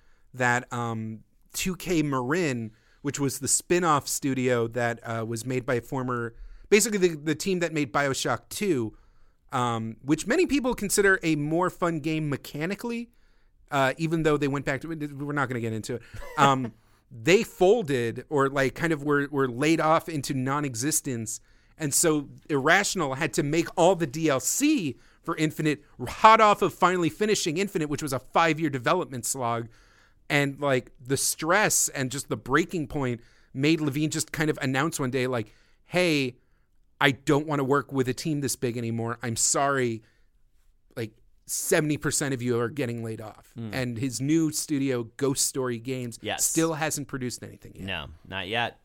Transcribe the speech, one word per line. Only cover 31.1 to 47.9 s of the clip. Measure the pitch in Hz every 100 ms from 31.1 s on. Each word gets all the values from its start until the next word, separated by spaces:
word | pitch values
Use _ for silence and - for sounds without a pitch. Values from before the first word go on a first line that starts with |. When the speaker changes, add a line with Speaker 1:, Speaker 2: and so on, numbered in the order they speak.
| 135
Speaker 1:
stress | - - 160 196 196 - -
and | 143 131
just | 135 -
the | 120
breaking | - 147 180 175 143
point | 147 127 117 - _ _
made | 131 143 160
Levine | 151 139 156
just | - -
kind | - 156
of | -
announce | 135 131 160 -
one | 131
day, | 131 127
like, | 123 110 _ _ _
"Hey, | - 175 180 147 131 - _ _ _ _ _ -
I | 143
don't | - - 143 156
wanna | 143
work | 131 143 -
with | 139 127
a |
team | 123 170 147
this | 135 -
big | 123 120
anymore. | 117 113 113 117
I'm | 123 113
sorry. | - 156 139 135 123 110 _ _ _ _ _ _ _ _ _ -
Like, | 110 _ _ _
seventy | - - - 175 151 147
percent | 151 - 139
of | 131
you | 123 117
are | 117
getting | 143 123 117
laid | 113 110
off." | 107 - - -
Speaker 2:
Mm. | 113
Speaker 1:
And | 131 123 110
his | 135 117
new | 139 165 156
studio, | - - 143 139 123 113 -
Ghost | 135 139 -
Story | 139 127 120
Games, | 120 131 120 113
Speaker 2:
Yes. | 104 95
Speaker 1:
still | - 165 165
hasn't | 151 156 147 135
produced | 135 123 -
anything | 101 - 110
yet. | -
Speaker 2:
No, | 95